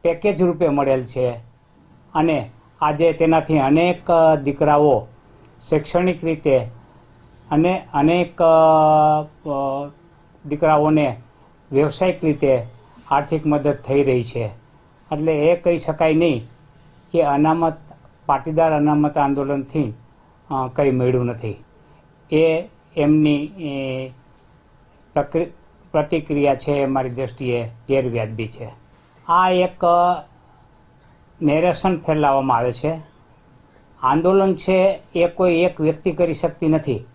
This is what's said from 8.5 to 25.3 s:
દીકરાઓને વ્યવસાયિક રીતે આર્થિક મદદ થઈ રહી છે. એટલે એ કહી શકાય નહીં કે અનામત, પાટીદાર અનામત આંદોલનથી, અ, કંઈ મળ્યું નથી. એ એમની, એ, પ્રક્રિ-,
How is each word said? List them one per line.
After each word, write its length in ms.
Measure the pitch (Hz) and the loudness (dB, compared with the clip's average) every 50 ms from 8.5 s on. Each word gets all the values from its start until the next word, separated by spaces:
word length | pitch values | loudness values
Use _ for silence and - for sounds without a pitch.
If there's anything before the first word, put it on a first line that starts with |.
| 160 160 160 160 156 156 156 151 156 156 151 151 151 151 156 151 _ _ _ 156 143 139 139 135 135 139 143 143 - _ _ _ _ _ _ _ _ _ _ | 6 6 6 6 6 4 4 4 4 4 4 2 2 0 -4 -8 _ _ _ -8 -6 -4 -4 -4 -6 -6 -8 -12 -16 _ _ _ _ _ _ _ _ _ _
દીકરાઓને 720 | 143 147 147 170 156 156 147 147 156 156 151 147 - 110 - - _ _ _ _ _ _ _ _ _ | -10 -6 -2 2 2 4 4 4 4 2 2 2 0 -4 -8 -16 _ _ _ _ _ _ _ _ _
વ્યવસાયિક 520 | 139 135 151 147 147 - 185 185 175 - 170 | 0 0 0 0 0 -2 -2 -2 -2 0 -2
રીતે 420 | 160 147 - 147 135 131 120 113 117 - - - - - - - - | -2 0 0 2 2 2 0 -2 -8 -16 -20 -20 -20 -20 -20 -6 -2
આર્થિક 360 | 139 143 147 - 165 156 151 | -2 -2 0 -2 -6 -4 0
મદદ 260 | 156 147 147 135 147 | 0 -2 0 0 -2
થઈ 300 | 143 - - - 135 143 | -2 -2 -4 -2 0 0
રહી 200 | 139 135 127 123 | 2 2 0 0
છે. 220 | 117 - - 120 113 104 101 - _ _ _ _ _ _ _ _ _ _ | -2 -4 -6 -6 -8 -8 -10 -14 _ _ _ _ _ _ _ _ _ _
એટલે 380 | 156 147 156 160 156 147 147 165 | -6 -4 -2 -2 0 2 2 2
એ 60 | 175 | 2
કહી 220 | 170 - 180 175 160 | 2 0 -2 -2 0
શકાય 360 | - - 151 - 170 160 156 | -4 -6 -2 0 0 2 2
નહીં 320 | 160 170 170 135 117 113 - - _ _ _ _ _ _ - _ - _ _ | 2 2 0 0 -2 -6 -12 -20 _ _ _ _ _ _ -20 _ -20 _ _
કે 100 | - 170 | -2 0
અનામત, 540 | 156 143 143 139 151 156 160 165 165 160 160 - - - - _ _ - _ _ _ | 0 0 2 2 2 2 2 0 -2 -4 -4 -6 -18 -20 -20 _ _ -20 _ _ _
પાટીદાર 460 | - 139 131 127 165 156 156 165 160 | -2 -2 -2 -2 -4 0 0 2 2
અનામત 460 | 156 147 147 151 151 151 151 147 147 156 | 2 2 2 2 2 2 0 0 0 0
આંદોલનથી, 760 | 143 139 139 139 139 135 143 139 131 - - 156 139 107 110 - - _ _ _ _ _ _ _ _ _ | 0 0 0 -2 -2 -4 -4 -6 -6 -6 -4 -4 -4 -4 -6 -12 -20 _ _ _ _ _ _ _ _ _
અ, 180 | 143 135 131 127 | -6 -6 -6 -4
કંઈ 220 | - - 143 139 | -2 0 0 2
મળ્યું 360 | 127 127 123 127 127 123 123 | 2 2 0 0 0 0 -2
નથી. 380 | 120 120 113 117 110 98 - - _ _ _ _ _ - _ _ _ _ _ _ _ | -4 -6 -8 -10 -10 -10 -12 -16 _ _ _ _ _ -20 _ _ _ _ _ _ _
એ 320 | 156 156 160 160 160 165 196 220 _ _ _ _ _ | 0 2 2 2 0 -2 -6 -10 _ _ _ _ _
એમની, 480 | 165 143 147 156 156 151 151 147 143 151 | -2 0 2 2 2 2 2 0 -2 -4
એ, 640 | 151 196 190 160 147 139 139 135 131 131 131 131 131 127 _ _ _ _ _ _ _ _ _ _ _ _ _ _ _ _ _ _ _ _ | -8 -12 -12 -10 -10 -8 -8 -8 -8 -8 -10 -10 -14 -16 _ _ _ _ _ _ _ _ _ _ _ _ _ _ _ _ _ _ _ _
પ્રક્રિ-, 380 | 151 - - | -4 -4 -2